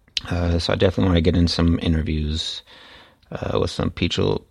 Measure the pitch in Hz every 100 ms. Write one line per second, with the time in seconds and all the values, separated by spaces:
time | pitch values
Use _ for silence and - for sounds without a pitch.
0 | _ - - 87 87 85 - 98 98 90
1 | 98 87 82 87 85 - 85 82 85 80
2 | 73 78 76 78 - - - - - -
3 | - _ _ - - - 95 - 95 -
4 | 92 - 98 101 -